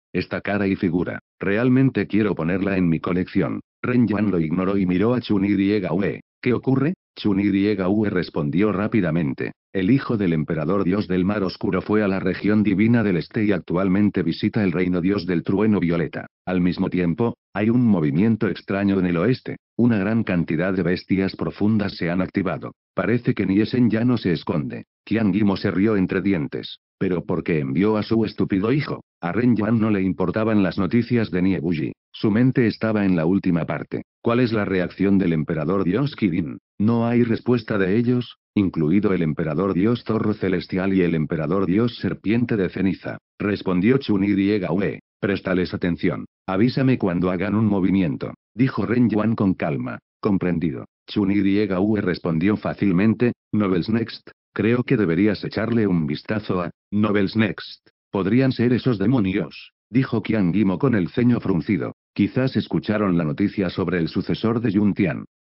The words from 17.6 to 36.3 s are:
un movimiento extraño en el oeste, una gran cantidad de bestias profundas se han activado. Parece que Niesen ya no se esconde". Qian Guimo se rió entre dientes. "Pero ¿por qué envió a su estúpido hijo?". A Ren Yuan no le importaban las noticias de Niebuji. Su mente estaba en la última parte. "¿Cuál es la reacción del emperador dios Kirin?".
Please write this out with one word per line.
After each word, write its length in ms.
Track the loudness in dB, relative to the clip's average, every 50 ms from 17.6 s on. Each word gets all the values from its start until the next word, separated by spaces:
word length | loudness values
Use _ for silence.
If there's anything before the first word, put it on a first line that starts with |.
| 0 2
un 160 | 2 4 4
movimiento 600 | 4 4 4 2 2 2 2 2 2 2 2 0
extraño 520 | -2 -4 -4 -6 -6 -4 0 0 2 2 2
en 60 | 2
el 120 | 0 0
oeste, 400 | 0 2 0 0 -2 -4 -10 -14 -14 _ _ _
una 220 | 2 2 2 2 2
gran 240 | 0 0 0 0 0
cantidad 500 | 0 0 -2 0 0 -2 -2 -2 -2 0
de 100 | 0 0
bestias 520 | 0 -2 -2 -2 -2 0 0 0 -2 -4
profundas 600 | -6 -8 -6 -4 -2 0 2 2 0 0 -2 -4
se 140 | -6 -4 -4
han 120 | -2 -2
activado. 520 | -2 -2 -2 -2 -2 -2 -4 -6 -8 -12 -16 _ _ _ -6
Parece 380 | -4 -2 0 0 0 2 0 0
que 120 | 2 2
Niesen 440 | 2 2 2 2 2 4 4 4 4
ya 140 | 4 2 2
no 140 | 2 2
se 160 | 2 2 0 0
esconde". 520 | 0 -2 -2 -2 -2 -2 -4 -8 -12 -14 _ _ _ -6
Qian 260 | -2 0 2 2 2
Guimo 260 | 2 2 2 2 2
se 120 | 0 0 0
rió 260 | 2 2 2 2 2
entre 240 | 2 2 0 0 0
dientes. 580 | 0 0 0 0 -2 -4 -6 -10 -10 -12 -16 -20 _ _ _
"Pero 280 | -4 -2 -2 -2 -2 -2
¿por 180 | -4 -4 -2 -2
qué 160 | 0 0 0
envió 380 | 0 -2 0 0 2 2 2
a 60 | 0 0
su 220 | 0 0 0 0
estúpido 460 | 0 -2 -2 -2 0 0 0 0 0
hijo?". 320 | 0 0 -2 -4 -8 -10 -12 _ _ _
A 100 | -8 -6
Ren 240 | -2 2 2 2 2
Yuan 240 | 2 2 2 2 2
no 100 | 2 2
le 120 | 2 0
importaban 640 | 0 0 -2 -2 -2 -2 -2 0 0 2 2 2 2
las 140 | 2 0
noticias 520 | -2 -2 0 2 0 0 2 0 0 0 0
de 100 | 0 0
Niebuji. 500 | 2 2 0 0 -2 -2 -2 -2 -4 -6 -8 _ _ _
Su 200 | -8 -2 0 2
mente 360 | 2 4 2 2 4 2 2
estaba 380 | 0 0 -2 -2 -2 0 2 2
en 100 | 2 2
la 100 | 2 2
última 400 | 2 2 2 2 2 0 0 0
parte. 380 | -2 -6 -8 -8 -8 -10 -10 -10 _ _ _
"¿Cuál 180 | -2 0 2 2
es 140 | 2 2 0
la 120 | 0 0
reacción 520 | 0 0 -2 -2 -2 -2 0 2 4 4
del 160 | 4 4 2 0
emperador 500 | 0 0 -2 -4 -2 -2 -2 0 0 0
dios 320 | 0 0 0 -2 -2 -2
Kirin?". 440 | -2 -2 0